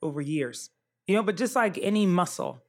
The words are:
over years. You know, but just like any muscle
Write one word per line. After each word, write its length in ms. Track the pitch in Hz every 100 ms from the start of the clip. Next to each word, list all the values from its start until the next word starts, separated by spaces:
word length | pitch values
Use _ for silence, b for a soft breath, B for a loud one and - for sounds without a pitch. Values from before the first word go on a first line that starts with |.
over 200 | 160 147
years. 480 | 143 156 123 - - _ _ _ -
You 100 | 208
know, 60 |
but 140 | 208 190
just 200 | 254 254
like 200 | 214 -
any 240 | 202 214 196
muscle 560 | 175 175 - - -